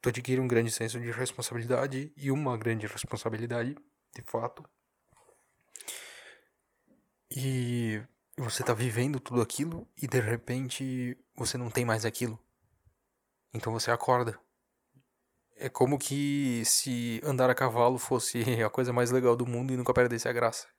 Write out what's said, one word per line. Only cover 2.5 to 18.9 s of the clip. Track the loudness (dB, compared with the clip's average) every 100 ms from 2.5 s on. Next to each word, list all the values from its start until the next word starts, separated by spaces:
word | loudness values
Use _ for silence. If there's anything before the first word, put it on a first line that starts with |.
| -2
grande | 0 -2 -2
responsabilidade, | -8 -8 -6 -4 -4 -4 -2 -4 -6 _ _ _
de | -20
fato. | -6 -4 -4 -8 -20 _ _ _ _ _ _ _ _ _ _ -16 -14 -12 -14 -18 -20 -20 _ _ _ _ _ _ _ _ -10
E | -4 -2 0 0 0 0 -4 -8 _ _ -8
você | -4 -2
tá | 0
vivendo | 0 0 0 0 -2
tudo | 0 0
aquilo | 0 0 -4 -4 -10 -8
e | 0
de | 0
repente | 2 -2 -4 -4 -4 -6 -4 -4 -4 -6 _ -6
você | -4 -4
não | -2
tem | 0
mais | 2 2
aquilo. | 0 -2 -4 -6 _ _ _ _ _ _ _ _ _ _ _
Então | -6 -4
você | -2 0
acorda. | 0 4 2 2 -6 _ _ _ _ _ _ _ _ _ _ _ -8
É | -4
como | 2 2 2
que | -2 -2 0 0 0 0
se | 2 2 2 -2 -2 -2
andar | 0 4 4
a |
cavalo | 4 2 6 4 4
fosse | 0 0 0 0
<laughs> | 2 2
a | 2
coisa | 2 2